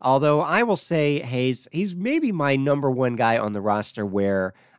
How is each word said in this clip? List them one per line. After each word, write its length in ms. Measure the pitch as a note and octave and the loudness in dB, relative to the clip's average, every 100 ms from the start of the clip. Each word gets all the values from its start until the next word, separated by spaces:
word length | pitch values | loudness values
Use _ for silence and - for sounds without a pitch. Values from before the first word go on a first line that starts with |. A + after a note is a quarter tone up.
Although 360 | B2+ C3+ D3 D3 | 2 2 4 2
I 240 | D3 F#3 | 2 0
will 100 | A#3+ | 2
say, 460 | F#3 - E3 D3 C#3+ | 0 0 0 2 0
Hayes, 480 | B2+ B2 B2+ B2 - | -2 -2 -2 -2 -6
he's 240 | D#3 G3+ | -4 -4
maybe 380 | F3 A3 D#4+ C#4 | -4 -4 -2 0
my 240 | F3+ C#3+ C3+ | 0 0 2
number 340 | C#3 C#3+ C#3 | 2 0 0
one 240 | B2+ B2+ | 0 0
guy 240 | A#2 A2+ A#2 | 2 2 2
on 140 | G#2 | 0
the 80 | G#2 | -2
roster 440 | G#2 G#2 G#2 - | -2 -2 -2 -6
where 480 | G#2 G2 G2 G2 F#2 - _ | -4 0 0 0 -2 -6 _